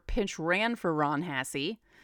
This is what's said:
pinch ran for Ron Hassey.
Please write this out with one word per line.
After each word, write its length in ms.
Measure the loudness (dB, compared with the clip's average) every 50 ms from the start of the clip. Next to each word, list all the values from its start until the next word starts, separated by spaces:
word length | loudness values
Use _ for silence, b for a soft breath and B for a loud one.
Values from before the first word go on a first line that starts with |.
| 0
pinch 320 | -2 0 0 0 0 -2
ran 380 | -4 0 2 2 2 2 0 0
for 180 | 0 0 0 2
Ron 280 | 2 2 2 2 0
Hassey. 580 | -2 -2 -2 -2 -4 -2 -4 -4 -4 -4 -4 -8 b b b b